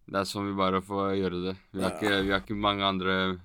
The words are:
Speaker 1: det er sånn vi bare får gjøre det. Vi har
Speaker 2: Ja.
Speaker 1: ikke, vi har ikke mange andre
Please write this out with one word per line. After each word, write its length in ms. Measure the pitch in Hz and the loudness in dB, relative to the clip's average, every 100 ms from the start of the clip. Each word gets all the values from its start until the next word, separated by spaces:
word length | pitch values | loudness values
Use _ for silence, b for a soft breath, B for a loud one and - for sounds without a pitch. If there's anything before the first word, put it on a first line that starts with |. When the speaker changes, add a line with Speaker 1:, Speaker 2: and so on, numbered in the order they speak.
| - | -6
Speaker 1:
det 120 | 98 | -2
er 80 | 95 | -2
sånn 220 | 104 101 | -2 -2
vi 60 | 98 | 0
bare 240 | 92 95 | 2 2
får 320 | 95 98 98 98 | 0 -2 0 2
gjøre 240 | 92 87 | 0 0
det. 120 | 92 92 _ | -4 -6 _
Vi 100 | 95 | -2
har 100 | 95 | -2
Speaker 2:
Ja. 60 | 82 | 0
Speaker 1:
ikke, 260 | 104 98 | 0 2
vi 80 | 95 | 2
har 100 | 98 | 0
ikke 160 | 95 104 | 0 -2
mange 240 | 104 101 | 0 2
andre 560 | 98 95 92 95 95 92 | 0 0 0 2 0 -2